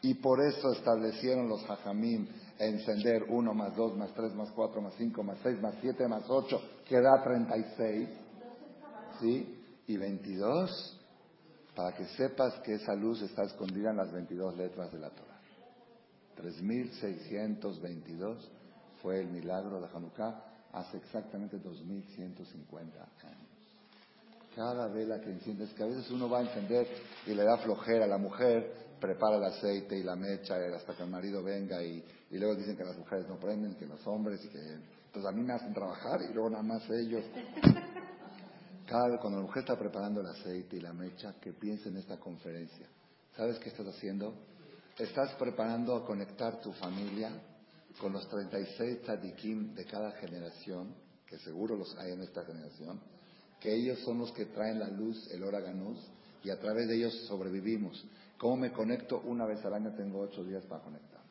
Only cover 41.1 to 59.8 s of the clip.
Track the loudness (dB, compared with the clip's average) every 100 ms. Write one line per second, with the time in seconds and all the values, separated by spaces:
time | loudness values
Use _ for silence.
41.1 | -10 -12 -12 -12 -8 -4 -4 -4 -8 -8
42.1 | -10 -10 -10 -10 -10 -10 -14 -20 -20 -20
43.1 | _ _ -2 0 0 -6 -8 -10 -6 -6
44.1 | -4 -4 -8 -16 -20 -20 -20 -20 -6 -4
45.1 | 0 0 0 -2 0 0 2 2 0 2
46.1 | -2 -2 -2 -2 -2 -8 -6 -4 -4 -4
47.1 | -4 -4 -6 -14 -20 -20 -20 -20 -6 -4
48.1 | -4 -4 -4 -2 -2 -4 -2 -2 -2 -4
49.1 | -4 -4 -6 -4 -2 -2 -6 -8 -4 -4
50.1 | -4 -8 -8 -8 -10 -8 -8 -8 -12 -20
51.1 | -20 -18 -16 -10 -4 -2 -2 -4 -8 -8
52.1 | -6 -8 -8 -8 -10 -12 -12 -12 -12 -14
53.1 | -20 -20 -20 -20 -6 0 2 2 0 -2
54.1 | -2 -2 -4 -6 -2 0 0 -2 -2 -2
55.1 | -2 -6 -6 -2 -2 -2 -4 -6 -8 -10
56.1 | -20 -20 -12 -6 -2 0 2 2 4 2
57.1 | -2 -6 -4 -2 -2 0 0 0 -6 -14
58.1 | -20 -20 -2 2 2 0 0 0 0 0
59.1 | -2 0 0 0 0 0 0